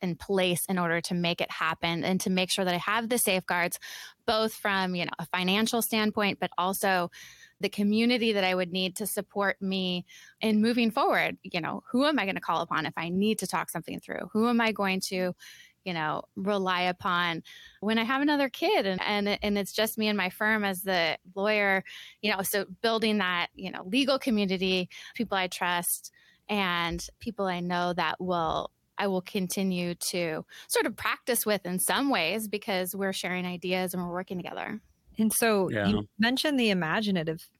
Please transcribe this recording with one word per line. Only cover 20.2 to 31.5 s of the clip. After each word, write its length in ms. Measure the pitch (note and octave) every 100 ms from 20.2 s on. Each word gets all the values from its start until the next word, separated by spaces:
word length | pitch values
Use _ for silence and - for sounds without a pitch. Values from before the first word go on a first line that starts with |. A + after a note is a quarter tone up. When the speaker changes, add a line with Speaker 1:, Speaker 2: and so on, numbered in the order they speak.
| F#3
Speaker 1:
firm 340 | - G#3+ A3
as 180 | G3+ F#3
the 360 | F#3+ F#3 E3 - F3+
lawyer, 500 | G3 G3+ G#3+ G3+ F#3+ - - - -
you 100 | G#3+
know, 100 | G3+
so 220 | F#3+ G3+ F3+ F#3
building 360 | A3+ A3+ A3 G#3+
that, 300 | F#3 F3 F3
you 160 | - F#3
know, 140 | -
legal 340 | F#3 B3 C#4 C4+
community, 680 | C4+ G#3+ G3+ F#3 F#3 F#3 F3+ - -
people 220 | - A3 G3
I 100 | F#3
trust 640 | - F3+ F3 F3 - - _ _ _ -
and 580 | G#3 F#3 F3 E3+ E3+ - -
people 260 | - G#3 F#3+
I 140 | F3
know 320 | F3 F3 F3
that 260 | F3 D#3+ -
will, 500 | F3+ F3 D#3+ D#3 - _ _ -
I 80 | G3
will 120 | F#3
continue 720 | F3+ G#3 F3+ - F#3+ F3+ F3 F3 -
to 340 | F3+ E3+ D#3+ - - -
sort 180 | A#4+ E4
of 100 | G#3
practice 480 | G#3+ B3+ - A#3
with 180 | -